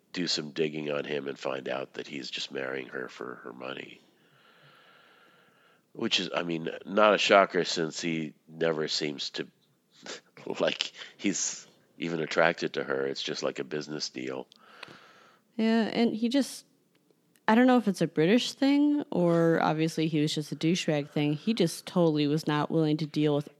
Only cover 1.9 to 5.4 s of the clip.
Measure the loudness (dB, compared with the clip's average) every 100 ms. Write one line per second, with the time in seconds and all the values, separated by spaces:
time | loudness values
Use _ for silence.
1.9 | -12 -10 -10 -10 -10 -8 -8 -6 -8 -8
2.9 | -10 -12 -10 -12 -12 -16 -12 -12 -12 -14
3.9 | -20 _ _ _ _ _ _ -20 _ _
4.9 | -20 _ _ _ _